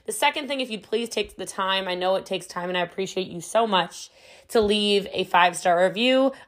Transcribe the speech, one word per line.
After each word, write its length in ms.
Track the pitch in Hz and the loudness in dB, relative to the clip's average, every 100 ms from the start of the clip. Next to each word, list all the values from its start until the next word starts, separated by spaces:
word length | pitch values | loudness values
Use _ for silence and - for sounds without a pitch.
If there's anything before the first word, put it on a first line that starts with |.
| - | -10
The 80 | |
second 360 | - 294 311 269 | -2 -2 -2 -6
thing, 100 | 277 | -6
if 100 | 247 | -6
you'd 140 | 214 | -8
please 240 | - 233 233 | -4 -4 -2
take 300 | 220 208 - | -4 -6 -8
the 80 | 185 | -10
time, 420 | - 190 190 190 | -4 -2 -2 -2
I 80 | 180 | -2
know 200 | 185 190 | 0 0
it 100 | 190 | -2
takes 200 | 190 - | -6 -6
time 220 | 180 180 | -8 -4
and 100 | 180 | -2
I 40 | |
appreciate 460 | 175 - 190 185 - | -2 -4 -6 -4 -6
you 120 | 175 | -8
so 260 | - 220 226 | -2 0 2
much, 440 | 185 170 - - _ - - - | 2 0 -6 -18 _ -20 -20 -2
to 100 | 233 | 2
leave 480 | 208 208 208 202 190 | 2 2 2 2 0
a 120 | - 190 | -6 2
five-star 600 | 180 180 175 180 175 185 | 4 4 4 2 4 4
review. 480 | 185 247 262 269 - | 2 2 4 2 -2